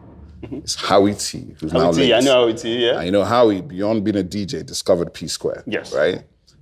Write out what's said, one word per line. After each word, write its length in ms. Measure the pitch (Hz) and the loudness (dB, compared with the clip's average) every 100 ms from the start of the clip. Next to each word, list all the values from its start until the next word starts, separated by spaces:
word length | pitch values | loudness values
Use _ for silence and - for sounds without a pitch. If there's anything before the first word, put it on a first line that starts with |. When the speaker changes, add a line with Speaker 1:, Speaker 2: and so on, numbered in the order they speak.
| - - - - | -20 -20 -20 -18
Speaker 1:
Mm-hmm. 140 | - - | -14 -10
Speaker 2:
it's 160 | - | -8
Howie 400 | - - 98 101 | -6 2 4 4
T, 400 | 101 - - - - | 0 -6 -10 -14 -12
who's 140 | 78 | -2
Speaker 1:
Howie 80 | 82 | 0
Speaker 2:
now 80 | 87 | 2
Speaker 1:
T, 200 | 82 123 | 4 4
I 40 | 117 | 4
Speaker 2:
late. 60 | 135 | 4
Speaker 1:
know 140 | 127 | 4
Howie 120 | 117 | 4
T, 300 | 113 113 120 117 | 0 -4 0 0
yeah. 100 | 127 | 0
Speaker 2:
And 100 | 85 | 0
you 60 | |
know, 120 | 101 | 0
Howie, 380 | 95 117 117 95 | 2 4 4 2
beyond 420 | 73 90 104 113 | -4 -4 -2 0
being 120 | 101 101 | 0 -2
a 60 | |
D 220 | 90 101 | -2 -6
J, 180 | 95 82 | -6 -8
discovered 520 | 73 - - 90 82 | -8 -4 0 0 0
P 120 | - 80 | -6 -10
Square. 340 | - - - - | -6 -6 -6 -6
Speaker 1:
Yes. 280 | - - | -8 -4
Speaker 2:
Right? 280 | 65 76 - - _ _ _ | 0 0 -2 -8 _ _ _